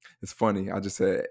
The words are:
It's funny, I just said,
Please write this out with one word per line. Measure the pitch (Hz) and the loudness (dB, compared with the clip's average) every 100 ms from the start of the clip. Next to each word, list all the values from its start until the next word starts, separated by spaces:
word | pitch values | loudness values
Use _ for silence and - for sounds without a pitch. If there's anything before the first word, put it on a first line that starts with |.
| - _ | -20 _
It's | 95 | -14
funny, | - 113 101 95 | 0 2 2 -2
I | 95 | -4
just | 98 - | -4 0
said, | 98 - - | 2 2 -2